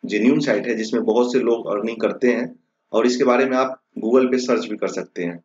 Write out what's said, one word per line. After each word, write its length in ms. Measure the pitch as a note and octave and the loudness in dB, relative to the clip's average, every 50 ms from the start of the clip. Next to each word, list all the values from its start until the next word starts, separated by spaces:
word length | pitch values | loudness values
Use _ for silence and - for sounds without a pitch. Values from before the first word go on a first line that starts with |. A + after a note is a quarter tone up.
| - | -6
जेन्युइन 340 | F#2+ G2+ G#2 G#2+ B2+ D3 D#3 | -4 -2 2 4 4 4 4
साइट 280 | C#3+ C3+ A2 G2+ G2+ | 2 0 0 0 0
है 80 | A#2+ A#2 | -2 -4
जिसमें 280 | A2 A2 A2 B2+ A#2+ A2 | -4 -4 -2 -2 -2 0
बहुत 300 | A2 G#2+ A#2+ B2 B2 B2 | 2 2 2 2 2 2
से 60 | C3 | 0
लोग 280 | B2 A#2 A#2 A2+ - | 2 2 0 0 -2
अर्निंग 300 | - G2+ G#2 G#2 A2+ A2+ A2 | -4 -4 -4 -4 -4 -4 -2
करते 260 | A2 G2+ G2 - - | -2 -2 -2 2 0
हैं 320 | B2 A#2 A2+ B2 - - _ _ _ _ _ _ _ - | 2 2 0 -2 -6 -10 _ _ _ _ _ _ _ 0
और 120 | A2 A2+ | 2 2
इसके 180 | B2 B2 B2 C#3 | 2 2 2 2
बारे 220 | B2+ B2 B2+ C3+ | 2 4 2 2
में 120 | C3 B2+ | 2 2
आप 240 | B2+ C3 C3 - _ _ _ _ - G2+ | 0 0 -2 -4 _ _ _ _ -6 -2
Google 260 | A2 B2 C3 C3 B2 | 2 4 4 4 4
पे 60 | B2+ | 0
सर्च 280 | B2+ B2 - A#2+ A2 - | -2 0 0 -2 -2 -2
भी 120 | G#2 G#2+ | -6 -6
कर 100 | G#2 G2 | -6 -6
सकते 360 | - - F#2+ F2 - _ - F2 | -6 -4 -6 -10 -10 _ -6 -6
हैं। 200 | F2 F2 E2+ _ | -6 -8 -10 _